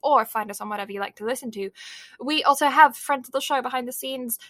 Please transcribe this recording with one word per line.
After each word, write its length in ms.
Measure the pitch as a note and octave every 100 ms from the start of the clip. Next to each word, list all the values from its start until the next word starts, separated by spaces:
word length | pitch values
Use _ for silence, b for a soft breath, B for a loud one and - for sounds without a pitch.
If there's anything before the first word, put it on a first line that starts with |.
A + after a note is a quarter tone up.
or 240 | D4 C4+
find 240 | A3+ A3+ G#3
us 80 | G3+
on 80 | G#3
whatever 240 | G#3 G3+
you 80 | G3+
like 160 | G3+ -
to 80 |
listen 260 | G#3+ C4 B3+
to. 200 | G#3+ G3 B B B B B
We 240 | A#3+ D#4
also 240 | D#4 C#4 D4
have 280 | C4+ D4+ A#3
friends 320 | - C#4 B3
of 40 |
the 80 | C4+
show 220 | - C#4+
behind 260 | B3 B3+ B3
the 40 |
scenes, 460 | C4 C4 C4 B3 A3 B